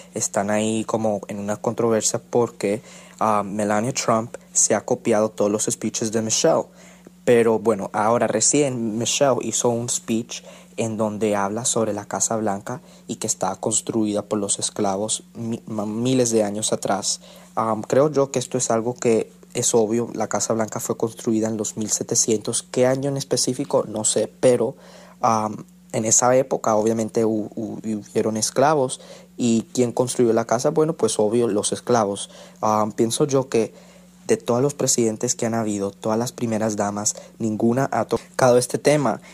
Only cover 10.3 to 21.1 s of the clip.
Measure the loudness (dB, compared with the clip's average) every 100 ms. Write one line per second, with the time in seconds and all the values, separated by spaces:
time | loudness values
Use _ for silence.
10.3 | -12 -14 -20 -12 -6 -4 -2 -2 0 0
11.3 | 0 0 -2 -2 0 0 -4 -6 -4 -2
12.3 | -2 -2 -4 -6 -12 -14 -16 -12 -6 -6
13.3 | -4 -4 -4 -4 -4 -2 -2 0 -2 -2
14.3 | -4 -2 -4 -4 -2 -2 -2 -4 -6 -8
15.3 | -10 -8 -8 -8 -8 -6 -2 0 2 2
16.3 | 2 0 -2 -4 -2 -2 -2 -4 -6 -10
17.3 | -20 -10 -4 -2 -2 0 2 4 2 0
18.3 | -2 -4 -4 0 0 -2 -2 2 2 0
19.3 | -10 -10 -4 0 2 2 0 -2 -6 -4
20.3 | -2 -2 -2 -2 -4 -6 -2 -4